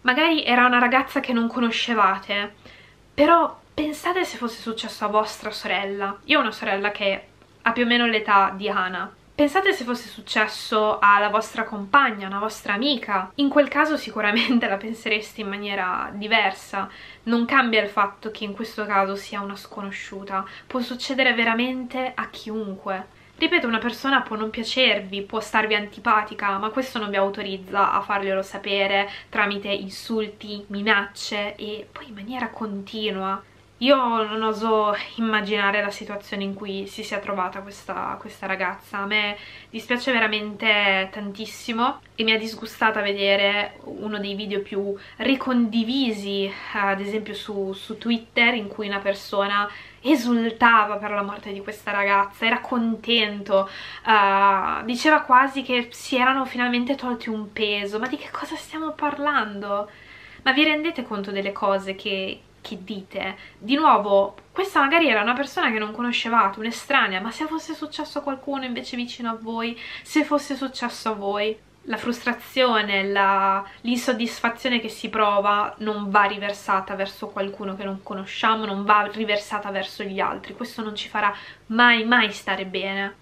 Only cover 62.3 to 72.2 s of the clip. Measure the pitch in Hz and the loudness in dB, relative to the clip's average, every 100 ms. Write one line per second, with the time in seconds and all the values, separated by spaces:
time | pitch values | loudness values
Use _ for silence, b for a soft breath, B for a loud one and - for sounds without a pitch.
62.3 | - - _ - 196 185 208 190 196 190 | -8 -16 _ -14 -14 -10 -10 -8 -8 -6
63.3 | 190 B B 202 277 311 226 202 196 196 | -8 B B -2 4 6 6 6 4 4
64.3 | - - - 392 320 277 330 320 220 214 | -2 -14 -4 0 2 4 6 6 4 2
65.3 | 247 277 - 302 220 214 220 240 233 226 | 0 -2 0 0 0 -4 -4 -2 -2 2
66.3 | 233 202 196 220 233 - 277 220 185 208 | 4 4 2 -6 -6 0 2 2 0 -4
67.3 | 233 311 311 311 311 294 - 294 294 285 | -4 -4 -4 -6 -10 -10 -8 -8 -6 -6
68.3 | 262 269 269 262 240 247 240 240 - 233 | -6 -4 -6 -4 -6 -6 -8 -8 -6 -6
69.3 | 226 226 226 233 240 B B - 302 294 | -6 -6 -4 -4 -6 B B -2 0 2
70.3 | 294 285 262 269 262 240 - 226 214 196 | 0 0 -6 -6 -6 -8 -6 -6 -4 -2
71.3 | 202 214 220 _ _ - 214 240 240 | 0 -2 -4 _ _ -8 -6 -4 -2